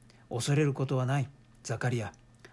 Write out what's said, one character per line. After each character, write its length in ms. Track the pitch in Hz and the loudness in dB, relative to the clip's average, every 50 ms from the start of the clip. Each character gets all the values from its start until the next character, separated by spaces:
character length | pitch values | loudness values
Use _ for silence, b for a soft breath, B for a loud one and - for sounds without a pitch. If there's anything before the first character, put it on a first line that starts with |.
| b b b b b - | b b b b b -8
「恐 240 | - 120 113 - 143 | -6 -2 0 2 4
れ 80 | 139 156 | 4 4
る 100 | 143 135 | 4 2
こ 120 | - 135 | 0 0
と 100 | 131 139 | 0 0
は 100 | 127 127 | 0 0
な 140 | 123 135 143 | 2 0 0
い、 80 | 131 - - - - - - - | -2 -2 -6 -12 -20 -20 -20 -14
ザ 160 | - - 117 104 | -10 -8 -6 -2
カ 120 | - 123 | -2 0
リ 120 | 120 117 | 0 -2
ア。 120 | 107 101 - - - - - B B B | -2 -6 -8 -14 -20 -20 -20 B B B